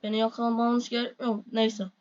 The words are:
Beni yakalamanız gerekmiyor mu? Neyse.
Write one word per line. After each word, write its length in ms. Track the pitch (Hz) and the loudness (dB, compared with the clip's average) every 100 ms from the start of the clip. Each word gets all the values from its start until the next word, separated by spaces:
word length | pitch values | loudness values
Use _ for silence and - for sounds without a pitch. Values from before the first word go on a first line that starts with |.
Beni 160 | 214 214 | -2 2
yakalamanız 680 | 226 233 233 226 233 240 240 | 0 0 0 2 2 2 0
gerekmiyor 460 | 240 247 - 247 | -4 -4 -4 -2
mu? 100 | 214 - | -2 -2
Neyse. 380 | 220 220 208 190 _ | 2 2 0 -8 _